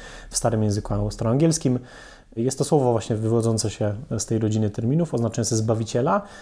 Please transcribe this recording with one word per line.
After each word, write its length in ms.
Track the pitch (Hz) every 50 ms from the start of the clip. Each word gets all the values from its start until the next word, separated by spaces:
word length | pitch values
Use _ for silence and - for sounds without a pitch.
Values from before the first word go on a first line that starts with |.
| - - - - - -
w 80 | - -
starym 260 | - 117 110 110 107
języku 300 | 107 101 104 - - 107
austroangielskim. 840 | 104 104 107 - - 113 110 117 139 165 165 156 - - 135 123 123 123 - - - - - - - - - -
Jest 220 | 113 117 131 131 -
to 60 | -
słowo 280 | - 165 147 131 123
właśnie 240 | 117 110 - - 117
wywodzące 540 | 107 110 110 113 117 110 117 113 107 - 107
się 260 | - - 110 104 101 107 - - 123 107
z 80 | -
tej 140 | - 117 110
rodziny 300 | 110 107 107 110 110 104
terminów, 440 | 101 - 110 117 139 165 175 156 -
oznaczające 440 | 117 117 110 - - 139 - 123 110
zbawiciela. 640 | 110 113 113 110 110 - - 120 127 156 196 208 196 - - -